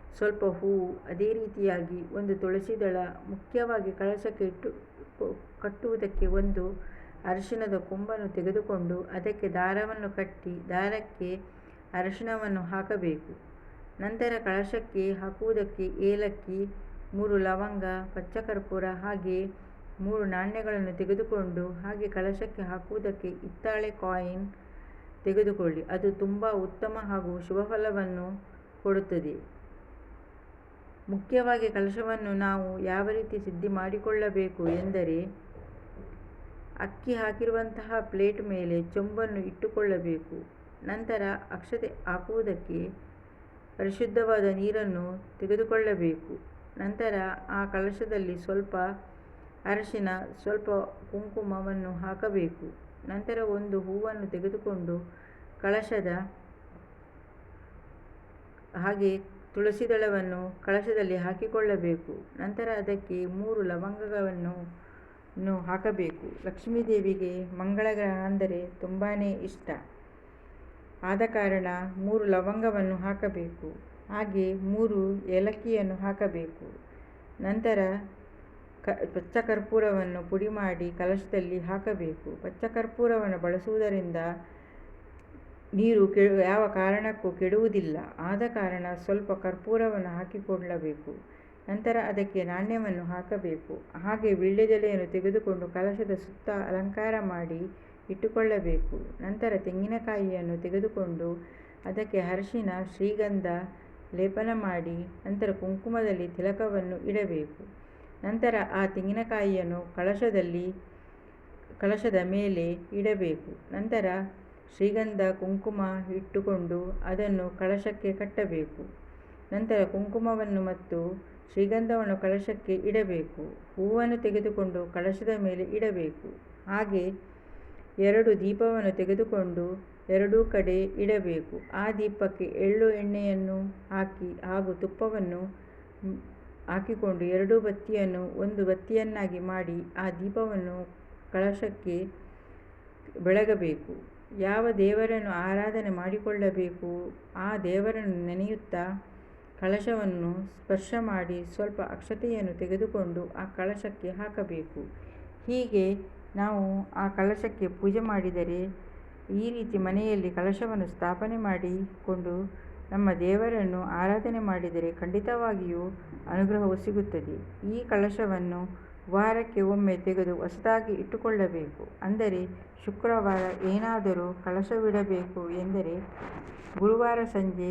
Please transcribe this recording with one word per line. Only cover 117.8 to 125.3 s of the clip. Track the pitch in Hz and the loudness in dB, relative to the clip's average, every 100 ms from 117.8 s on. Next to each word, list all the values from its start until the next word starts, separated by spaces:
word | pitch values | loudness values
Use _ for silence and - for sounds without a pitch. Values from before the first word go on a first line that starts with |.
| 214 208 196 | 0 -2 -2
ಕಟ್ಟಬೇಕು. | 196 202 - 196 165 151 - - - - - - - - | 0 -2 -2 0 0 -4 -8 -14 -14 -18 -18 -20 -20 -6
ನಂತರ | 202 220 214 | -2 2 4
ಕುಂಕುಮವನ್ನು | 190 196 202 226 226 220 208 196 | 4 2 -2 0 2 2 2 0
ಮತ್ತು | 185 185 - 170 170 190 - - - | 0 -4 -4 -2 -2 -4 -10 -20 -4
ಶ್ರೀಗಂಧವನ್ನು | 190 202 226 226 226 208 196 | 2 4 4 2 2 2 2
ಕಳಶಕ್ಕೆ | 190 196 196 208 - | 2 2 0 -4 0
ಇಡಬೇಕು. | 185 208 214 196 165 160 - 156 - - - | 0 4 4 4 0 -2 -8 -10 -10 -12 -2
ಹೂವನ್ನು | 196 226 240 240 | 2 4 4 2
ತೆಗೆದುಕೊಂಡು | 220 208 208 208 190 175 175 | 2 2 2 0 0 -2 -2
ಕಳಶದ | 175 185 190 226 | 0 0 2 0